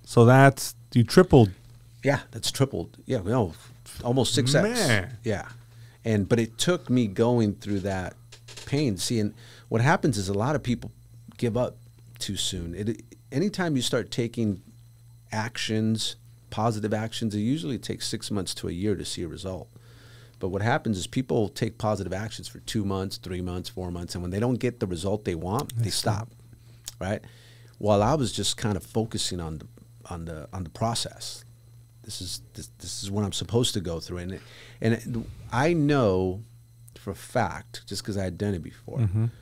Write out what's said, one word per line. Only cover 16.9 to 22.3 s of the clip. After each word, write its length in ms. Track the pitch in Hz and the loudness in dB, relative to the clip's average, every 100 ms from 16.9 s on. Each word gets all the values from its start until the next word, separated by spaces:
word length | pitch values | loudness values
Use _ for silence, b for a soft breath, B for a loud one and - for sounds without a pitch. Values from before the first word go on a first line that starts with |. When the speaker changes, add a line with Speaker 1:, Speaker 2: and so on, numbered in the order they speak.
Speaker 2:
actions, 420 | 107 113 - 113 104 | -2 -4 -4 -4 0
it 40 | |
usually 380 | 107 147 165 110 | 0 -2 -4 -6
takes 300 | - 98 - | -6 -8 -6
six 240 | 113 - | -6 -4
months 220 | 104 87 - | -4 -4 -6
to 140 | 90 | -6
a 20 | |
year 240 | 85 104 90 | -2 -2 -2
to 80 | |
see 200 | - - | -4 -8
a 40 | 85 | -8
result. 400 | 76 95 90 - - b b b b b b | -8 -8 -10 -12 -20 b b b b b b
But 100 | 95 | -4
what 140 | 95 | -2
happens 340 | 110 151 117 98 | 0 0 0 -4
is 80 | 80 | -2
people 440 | - 131 139 104 | -4 0 0 0
take 280 | - 113 110 | -2 -6 -2
positive 360 | 110 104 90 | -2 0 -2
actions 340 | 92 110 | -6 -8